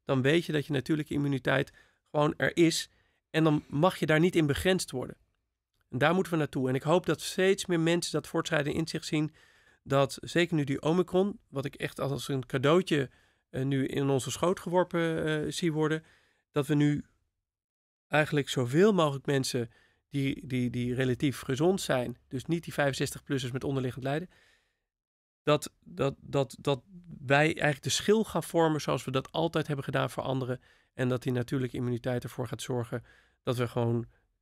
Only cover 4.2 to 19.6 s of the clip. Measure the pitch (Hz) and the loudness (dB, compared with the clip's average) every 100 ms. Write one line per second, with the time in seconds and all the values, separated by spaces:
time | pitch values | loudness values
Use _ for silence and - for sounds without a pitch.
4.2 | 180 165 151 135 185 190 - 127 123 - | 4 4 2 2 0 0 -2 -8 -10 -14
5.2 | _ _ _ _ _ _ _ 127 147 185 | _ _ _ _ _ _ _ 0 2 4
6.2 | 170 165 143 147 127 131 147 175 175 151 | 2 0 -2 -2 0 0 2 2 2 -2
7.2 | - - 190 196 - 170 165 170 - 151 | -4 0 2 2 0 2 2 2 0 -4
8.2 | - 165 - 156 143 - 165 160 - 151 | -2 -4 -2 -2 0 -2 -4 -6 -2 -2
9.2 | 151 - _ _ _ _ - 139 135 - | -2 -6 _ _ _ _ 0 2 2 -2
10.2 | 123 165 175 156 135 135 147 180 175 185 | -4 0 2 2 0 0 2 2 2 2
11.2 | 202 - _ 139 143 - - - 139 139 | 2 -2 _ -8 -8 -6 -8 -4 -4 -4
12.2 | - 139 120 139 139 175 185 151 127 - | -4 -6 -4 0 4 4 4 0 -2 -8
13.2 | _ _ _ 127 135 135 131 - 139 135 | _ _ _ -4 -2 0 0 0 2 0
14.2 | 127 - 170 196 185 180 175 175 165 160 | 0 -2 0 0 0 0 2 0 -2 -2
15.2 | 160 156 151 - 170 151 151 156 - _ | -2 -2 -4 -2 -2 0 0 0 -6 _
16.2 | _ _ _ 147 139 147 147 147 - _ | _ _ _ -4 2 4 4 2 -4 _
17.2 | _ _ _ _ _ _ _ _ _ 147 | _ _ _ _ _ _ _ _ _ 0
18.2 | 151 147 135 139 120 151 214 190 151 139 | 2 0 0 -2 2 4 6 6 2 0
19.2 | - 139 131 127 | 0 0 0 -2